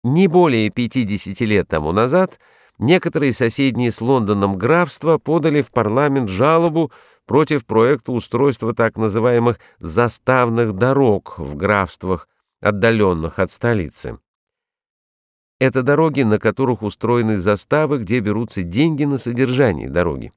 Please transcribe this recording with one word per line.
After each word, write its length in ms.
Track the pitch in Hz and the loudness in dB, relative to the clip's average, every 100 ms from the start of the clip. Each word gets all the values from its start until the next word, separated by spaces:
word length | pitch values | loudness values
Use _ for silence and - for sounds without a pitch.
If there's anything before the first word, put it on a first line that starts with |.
Не 240 | 120 156 190 | 0 2 4
более 420 | 180 170 117 107 | 4 4 2 0
пятидесяти 720 | - 120 131 107 101 - 98 | -2 -4 -2 -2 -4 -6 -4
лет 240 | 113 104 82 | 0 0 0
тому 240 | 80 76 | -2 0
назад 460 | 95 123 175 185 - _ _ _ _ | 0 2 2 0 -4 _ _ _ _
некоторые 540 | 110 180 170 131 139 | 2 2 0 -2 -2
соседние 580 | 113 117 - 135 117 123 | 0 -2 0 -2 0 -2
с 100 | - | -2
Лондоном 560 | 117 135 101 101 101 95 | 0 0 2 0 0 0
графства 640 | 117 165 170 - 156 156 | 0 0 0 -4 -2 -2
подали 440 | - 160 156 147 | 0 0 2 0
в 80 | 131 | 0
парламент 560 | 120 104 117 147 135 113 | -2 0 0 0 0 -2
жалобу 640 | 92 139 165 170 160 156 - _ _ - | 0 2 2 0 0 -4 -8 _ _ -2
против 400 | 127 156 147 - | 0 2 -2 0
проекта 460 | 110 117 139 - | 2 2 2 -2
устройства 600 | 120 - 120 139 123 110 | -6 -4 0 0 0 -6
так 240 | 113 113 - | -2 -2 0
называемых 640 | 110 98 120 120 120 113 _ _ | -2 0 2 2 0 -2 _ _
«заставных 920 | 90 82 120 - - 131 120 113 117 | -4 0 0 0 0 2 2 0 -2
дорог» 680 | 95 123 135 131 101 - - | 0 0 2 2 2 -4 -12
в 180 | 71 73 | -12 -4
графствах, 720 | 98 104 90 - 92 90 - _ _ _ | 0 0 -2 -6 -6 -6 -6 _ _ _
отдалённых 760 | - 104 113 113 98 85 82 - | -2 2 2 4 2 0 -4 -4
от 120 | 92 | -4
столицы. 680 | - 120 110 76 - 62 57 _ _ _ _ _ _ _ _ _ _ _ _ _ _ | -2 -2 -2 -4 -10 -14 -14 _ _ _ _ _ _ _ _ _ _ _ _ _ _
Это 240 | 131 131 | 0 2
дороги, 400 | 123 147 160 139 | 2 2 2 2
на 160 | 117 104 | 2 2
которых 440 | 113 104 131 120 | 0 0 -2 -2
устроены 560 | 104 - 113 120 110 104 | -6 -4 -2 0 0 0
заставы, 600 | 90 101 - 147 156 139 | 0 -2 0 -2 0 -2
где 220 | 95 123 | -2 -2
берутся 420 | 104 104 110 - | 0 -4 -4 -6
деньги 420 | 85 98 160 147 | -4 0 0 2
на 140 | 147 135 | -2 -2
содержание 720 | 120 120 127 127 127 78 55 | -4 -2 0 2 2 0 -4
дороги. 440 | 78 87 67 57 | -2 -2 -4 -12